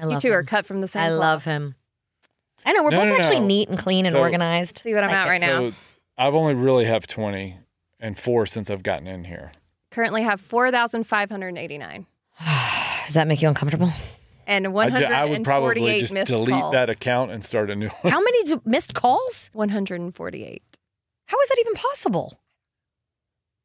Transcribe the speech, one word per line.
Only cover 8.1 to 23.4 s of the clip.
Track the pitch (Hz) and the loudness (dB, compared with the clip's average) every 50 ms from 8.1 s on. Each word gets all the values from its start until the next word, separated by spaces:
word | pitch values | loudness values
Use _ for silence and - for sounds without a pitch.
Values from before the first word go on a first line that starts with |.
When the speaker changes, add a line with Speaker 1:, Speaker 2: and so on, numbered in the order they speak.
| 95 - | -8 -6
Speaker 3:
four | - 123 120 117 107 | -2 0 2 2 2
since | 101 - 110 101 - | 0 -2 -8 -6 -6
I've | 101 95 92 | -6 -4 -2
gotten | 107 92 69 78 | -4 -4 -4 -6
in | 95 95 90 85 | -10 -12 -12 -12
here. | 87 85 - 69 78 - _ _ _ _ _ _ _ | -12 -14 -14 -16 -18 -20 _ _ _ _ _ _ _
Speaker 2:
Currently | - 233 226 220 208 220 226 | -6 -4 -2 -2 0 -2 0
have | 226 202 196 | 0 -2 -4
four | - - 233 240 247 254 | -4 -4 0 2 2 2
thousand | 254 240 233 233 - 226 226 | 2 0 0 0 -2 -4 -4
five | - 220 208 202 196 | -2 -2 -2 -2 -2
hundred | 214 196 190 185 175 147 | -6 -10 -10 -10 -10 -10
eighty-nine. | 160 165 143 147 120 78 76 - 175 _ _ _ _ _ _ - | -10 -10 -12 -12 -12 -14 -14 -16 -18 _ _ _ _ _ _ -8
Speaker 1:
<sighs> | 160 160 151 131 120 120 - - - - - - - | -4 -2 0 0 0 -2 -2 -4 -4 -4 -6 -8 -6
Does | - 147 | -2 0
that | 160 156 156 | 2 2 2
make | 151 139 156 | 2 2 2
you | 156 | 2
uncomfortable? | 143 - 139 147 160 160 180 175 151 - - - - - _ _ _ _ - - | 2 2 0 -2 0 2 0 0 0 -4 -10 -14 -18 -20 _ _ _ _ -4 -2
Speaker 2:
And | 202 196 190 196 | -2 0 0 0
Speaker 3:
I | 185 208 220 233 | 0 2 2 2
ju-, | 247 247 214 | 2 2 2
I | - 117 135 151 | 2 2 2 2
would | 151 151 - - | 2 0 0 0
probably | |
Speaker 2:
one | |
hundred | |
and | |
forty-eight | 139 139 139 135 127 117 117 117 117 214 208 | 2 2 4 4 2 2 2 2 2 2 0
Speaker 3:
just | 190 180 190 | 0 -2 -2
Speaker 2:
missed | 190 190 - | -4 -2 0
Speaker 3:
delete | 123 110 113 127 131 | 0 0 2 2 2
Speaker 2:
calls. | 131 156 151 135 | 0 0 2 2
Speaker 3:
that | 131 123 113 | 2 2 2
account | 110 - - 127 123 123 131 101 101 | -2 -2 0 0 0 0 0 -2 -4
and | 107 98 | -8 -8
start | - - 110 107 101 | -4 -2 -2 -2 0
a | 101 | -2
new | 101 107 101 | -4 -4 -6
one. | - - - 185 254 | -6 -2 0 0 2
Speaker 1:
How | 339 403 | 2 2
many | 494 494 466 392 | 2 2 2 2
d-, | 294 320 226 - | 2 -2 -2 0
missed | 214 233 330 - - - | 0 0 0 0 -2 -6
calls? | - - 247 254 440 523 508 453 - - - - | 0 2 2 2 2 0 -4 -6 -8 -12 -10 -6
Speaker 2:
One | 214 214 208 | -4 -4 -2
hundred | 202 208 196 190 180 175 | -2 -4 -4 -4 -6 -8
and | 175 175 175 | -8 -10 -10
forty-eight. | - - - 180 - 107 58 - - _ _ _ _ _ _ _ _ _ _ _ _ _ | -10 -12 -12 -10 -12 -14 -14 -16 -18 _ _ _ _ _ _ _ _ _ _ _ _ _
Speaker 1:
How | - 392 480 | -4 0 0
is | 571 - | 2 2
that | 539 480 | 2 2
even | 453 466 415 | 2 0 -2
possible? | - - 523 571 - - 285 185 160 - - - _ _ _ _ _ _ _ _ _ _ _ _ _ _ _ _ _ _ _ _ _ | -2 -2 -4 -4 -2 -2 0 0 -2 -4 -6 -12 _ _ _ _ _ _ _ _ _ _ _ _ _ _ _ _ _ _ _ _ _